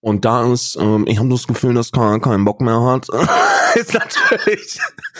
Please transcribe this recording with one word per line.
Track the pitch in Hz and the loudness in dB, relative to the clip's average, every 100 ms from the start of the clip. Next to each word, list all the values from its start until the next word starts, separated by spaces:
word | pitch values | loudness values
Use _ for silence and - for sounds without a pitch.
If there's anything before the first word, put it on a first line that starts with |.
Und | 110 104 110 | 0 0 2
da | 120 120 | 2 2
ist, | 123 - - | 0 -2 -2
ähm, | 107 107 - | 0 2 2
ich | 107 | 0
hab | 127 | 2
das | 123 - | 0 -2
Gefühl, | 123 127 | -2 0
dass | 120 117 | 0 0
Karl | - 110 107 | 0 2 2
keinen | 135 104 | 2 2
Bock | 101 104 | 2 0
mehr | 120 113 | 0 2
hat, | 123 127 - | 2 0 -2
<laughs> | 117 165 719 - 807 - | -4 0 0 2 0 2
ist | 233 233 | 0 0
natürlich, | 226 - - - 220 - 214 - - - - - - | -4 -4 -2 0 0 0 -4 -6 -10 -10 -10 -18 -14